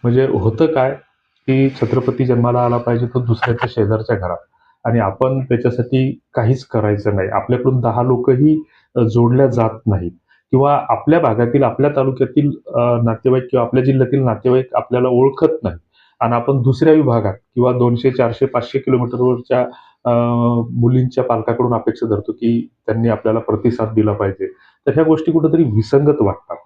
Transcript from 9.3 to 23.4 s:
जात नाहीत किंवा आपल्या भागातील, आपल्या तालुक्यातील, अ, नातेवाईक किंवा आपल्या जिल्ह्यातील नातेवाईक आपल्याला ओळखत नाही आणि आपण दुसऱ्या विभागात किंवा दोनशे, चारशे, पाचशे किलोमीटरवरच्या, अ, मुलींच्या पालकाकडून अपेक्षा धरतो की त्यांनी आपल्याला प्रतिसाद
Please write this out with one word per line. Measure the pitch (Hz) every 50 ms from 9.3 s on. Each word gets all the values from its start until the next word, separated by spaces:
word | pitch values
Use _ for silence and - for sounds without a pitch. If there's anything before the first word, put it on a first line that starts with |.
| 120 131 139
जात | 127 117 123 113 110 110 - _
नाहीत | 110 98 90 90 85 - _ _ _ _ _ _ _
किंवा | - 131 139 143 147 139 - -
आपल्या | 117 - - 147 160 170
भागातील, | 160 123 107 113 120 117 120 139 135
आपल्या | 117 - - 135 147 143
तालुक्यातील, | 135 131 135 127 131 135 123 - 147 143 143 - - _
अ, | - - 123 120 120 120 117 113
नातेवाईक | 113 113 - - 131 127 131 127 -
किंवा | - 127 117
आपल्या | 123 127 131 127
जिल्ह्यातील | 139 135 131 131 127 - 139
नातेवाईक | 131 123 110 104 - 127 127 127 127 - -
आपल्याला | 120 - - 127 123 123
ओळखत | 127 123 123 131 135 135 - 160 156 160 160 -
नाही | 98 82 82 _ _ _ _ _ _ _ _
आणि | 120 120 120
आपण | 120 120 - 139 135
दुसऱ्या | 117 135 127 - 165 160 156
विभागात | 156 147 131 117 113 104 101 95 - _ _ _
किंवा | 123 123 127
दोनशे, | 123 123 120 120 120 117 135 135
चारशे, | 123 - 123 117 117 - 135
पाचशे | 135 127 120 117 - - 135
किलोमीटरवरच्या, | - 135 131 120 123 120 123 120 123 127 123 117 - _ 131 127 123 - - - - _ _ _ _
अ, | 123 120 120 120 120 120 120 120 120 120 117 117 120
मुलींच्या | 120 120 117 123 127 127 127 123 - 131 127
पालकाकडून | - 117 110 110 - 117 - 123 123 120
अपेक्षा | 110 - 117 113 - 117
धरतो | 113 107 104 - -
की | - - 120 117 117 117 - - _ _ _
त्यांनी | - 110 113 113 117
आपल्याला | 110 104 - 110 107
प्रतिसाद | 113